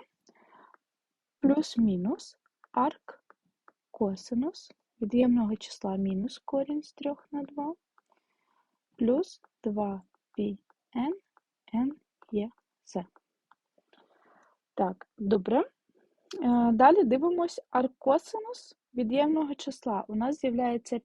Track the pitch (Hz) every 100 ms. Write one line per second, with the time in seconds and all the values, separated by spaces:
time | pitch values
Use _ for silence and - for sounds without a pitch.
0 | 523 _ _ _ _ - - _ _ _
1 | _ _ _ _ 277 277 - 233 220 180
2 | 190 370 - - _ _ _ - 277 -
3 | - - _ _ _ _ _ _ _ -
4 | 202 190 - 233 294 - - - _ _
5 | 208 240 254 240 214 220 - - 202 190
6 | 196 190 220 - - 277 277 294 302 -
7 | 285 285 _ 294 277 285 294 339 _ _
8 | _ _ _ _ _ _ _ _ _ -
9 | 226 262 381 - _ _ 220 208 202 196
10 | - _ _ - 208 196 _ _ _ 240
11 | 269 381 _ _ _ _ _ 220 262 302
12 | _ _ _ 208 220 - _ _ _ 196
13 | 175 _ _ _ _ _ _ _ _ _
14 | _ _ _ _ _ _ _ - 190 185
15 | - _ 196 208 185 247 508 _ _ _
16 | _ _ _ 381 254 240 233 226 254 381
17 | 262 262 339 349 339 - - 254 262 -
18 | - 294 - 440 440 494 - - _ 247
19 | 220 262 302 311 294 285 - - 254 202
20 | - 214 247 302 262 240 247 240 - 240